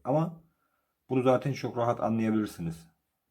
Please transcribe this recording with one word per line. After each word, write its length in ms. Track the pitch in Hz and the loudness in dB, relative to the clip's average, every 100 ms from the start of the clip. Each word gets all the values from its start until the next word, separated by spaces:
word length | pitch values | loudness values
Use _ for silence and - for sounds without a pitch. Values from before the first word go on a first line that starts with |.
Ama 400 | - 147 165 - - _ _ _ _ _ _ | -2 0 0 -6 -20 _ _ _ _ _ _
bunu 140 | 131 | 2
zaten 300 | 123 127 147 | 4 4 2
çok 240 | 131 127 113 | -4 -6 -2
rahat 240 | 120 117 | 0 0
anlayabilirsiniz. 880 | 110 113 110 110 104 - 82 82 - _ _ _ _ | 0 0 2 2 0 -4 -8 -8 -14 _ _ _ _